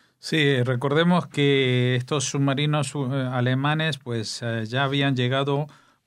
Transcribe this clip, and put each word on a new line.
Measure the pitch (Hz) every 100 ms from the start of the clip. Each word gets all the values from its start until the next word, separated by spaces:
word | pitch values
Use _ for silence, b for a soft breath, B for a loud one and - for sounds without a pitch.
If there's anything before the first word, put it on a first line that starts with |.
| B B
Sí, | - 160 143 131
recordemos | 123 127 139 147 175 175 -
que | 143 143 139 127 127 123 127
estos | 127 147
submarinos, | - 143 139 135 151 151 143 147
eh, | 127 135 127
alemanes, | 127 127 131 147 156 160 -
pues, | 123 117 107 -
eh, | 120 113 110
ya | 127 139
habían | 143 143 127
llegado | 123 135 143 143 147 B B B